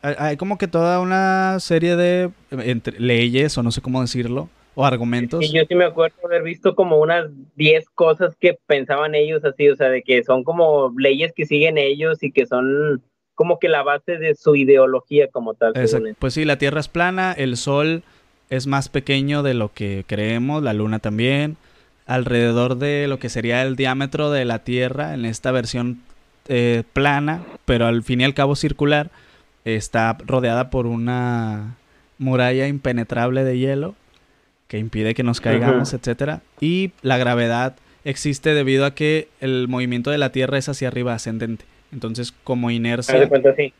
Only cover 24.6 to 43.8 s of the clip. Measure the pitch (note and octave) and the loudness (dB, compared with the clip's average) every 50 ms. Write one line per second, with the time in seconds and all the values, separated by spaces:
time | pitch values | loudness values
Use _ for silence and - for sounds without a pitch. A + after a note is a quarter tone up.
24.6 | _ - B2 B2 B2+ B2+ C3 C3+ D3 D#3+ D#3 C3+ A#2 A2+ A2+ - - C3 B2+ B2+ | _ -4 -2 0 0 -2 -2 -4 -6 -6 -6 -6 -4 -6 -6 -4 -4 -2 0 0
25.6 | A#2 A#2 - B2 A#2+ B2 B2 A#2+ - - - _ _ _ _ _ _ - C3+ A#2+ | -2 -2 -4 -4 -4 -4 -4 -8 -12 -20 -20 _ _ _ _ _ _ -2 0 2
26.6 | A#2+ A#2+ A#2+ A#2 A2+ _ _ C3+ C#3 C#3+ C#3+ C#3+ D3 D3 D#3 F3 F3 - - - | 2 2 2 0 -2 _ _ 0 0 2 2 2 0 -2 -4 -6 -8 -14 -20 -12
27.6 | _ - B2+ A#2 A#2 A#2 A#2 A#2 A2 - B2+ B2 B2+ C#3 C3+ - C#3 C#3 C#3+ C#3 | _ 0 2 2 2 2 2 0 0 -2 0 2 2 0 2 2 0 0 0 0
28.6 | - D3+ C#3+ - D3 C#3+ D3 D3 D3+ E3+ _ - _ _ _ _ _ _ _ _ | -2 -4 -2 0 2 2 2 2 0 -4 _ -20 _ _ _ _ _ _ _ _
29.6 | _ A2+ A2+ G#2+ G#2+ - - A#2 A2+ A2+ A2+ - - - C3 C3 B2 A#2+ A#2 A#2+ | _ -4 -4 -2 -4 -2 -2 0 0 0 -2 -4 -4 -2 -2 0 0 0 0 0
30.6 | C3 C3 - C3 A#2+ A#2 A#2 A#2 A#2 A#2+ B2 B2 B2 B2 A#2+ A#2 A2+ A2 G#2+ G#2 | -2 -2 -2 -4 -2 -2 -2 -2 -2 -2 -2 -2 -2 -2 -2 -2 -4 -4 -6 -6
31.6 | G#2+ A2 A#2+ _ _ _ _ _ _ _ _ _ C3 C3 C3 B2+ B2 B2 B2+ C3 | -8 -10 -14 _ _ _ _ _ _ _ _ _ -4 0 0 2 2 2 2 0
32.6 | C3 C#3 C#3+ C#3+ - C3+ B2 A#2 A#2 - C3 A#2 A#2+ B2 B2+ C3 C3+ C3 B2+ B2 | 0 -2 -4 -4 -4 -2 -2 -2 -2 -2 -2 -2 -2 0 0 0 0 0 0 0
33.6 | B2+ C3+ C#3 C#3 D3 F3+ G3+ _ _ _ _ _ _ _ _ _ _ _ _ _ | 0 -2 -2 -2 -4 -6 -10 _ _ _ _ _ _ _ _ _ _ _ _ _
34.6 | _ _ - G#2+ A2 A2+ - G#2+ G#2+ A2 A#2 A#2+ B2+ A#2+ A#2+ - - A#2 A2+ A2+ | _ _ -8 -8 -8 -6 -4 -4 -2 -2 -2 0 0 -2 -2 -2 0 0 0 2
35.6 | A#2+ C3+ C3 B2 C#3 C#3 - A#2+ - B2+ A#2+ - C#3 D3 D#3 E3 _ _ _ - | 2 2 2 2 0 -2 -4 -6 -4 -4 -4 -4 -4 -6 -6 -8 _ _ _ -4
36.6 | - D#3 F3 F#3 F#3+ F#3+ _ _ - C3 B2+ B2 B2+ B2 B2 A#2+ A#2+ A#2 A#2 A#2+ | -2 0 0 0 -2 -4 _ _ -2 0 0 2 2 2 2 2 0 0 0 0
37.6 | B2+ C3 C3 _ _ _ _ _ _ D3 C3+ - - D3 C#3+ C3+ - D#3 D3+ D3 | -2 -4 -6 _ _ _ _ _ _ -8 -8 -4 -4 -4 -4 -2 0 0 2 2
38.6 | C#3 C3 C3+ C3+ C3+ C#3+ C#3 - D3+ D3+ D#3 D#3 D#3 _ _ _ - C3 C3 B2+ | 2 2 2 2 2 0 0 -2 -2 0 0 0 -2 _ _ _ -4 -4 -2 -2
39.6 | B2+ B2 B2 B2 B2+ B2 B2 A#2+ A#2+ C#3 D3 D3 C#3+ C3 - C3 B2+ B2+ C#3 C#3 | -2 -2 -2 -2 -2 -2 -2 -2 -2 -2 0 0 -2 -2 0 -2 -2 0 0 -2
40.6 | C3 - C#3 - C3+ B2+ B2 B2+ B2 B2 A#2 A2+ - A#2 A2+ A2 A#2 A2+ A2+ G#2+ | -2 -4 -6 -4 -4 -4 -4 -4 -4 -4 -4 -4 -6 -8 -6 -6 -6 -6 -8 -8
41.6 | - _ _ _ _ _ - C3 - A#2 A2+ A#2+ A#2+ A#2+ _ _ _ - C3 B2 | -10 _ _ _ _ _ -16 -10 -8 -8 -8 -8 -8 -10 _ _ _ -6 -4 -2
42.6 | A#2+ A#2+ A#2 A#2 A2+ A#2 A#2+ A#2+ A#2+ - C3+ C3 C#3 D#3 D3 C3+ B2 C#3 C3+ - | -2 -2 -2 -2 0 -2 -2 -2 -2 2 4 4 4 4 4 4 6 4 4 4
43.6 | D3 C3+ _ _ | -2 -4 _ _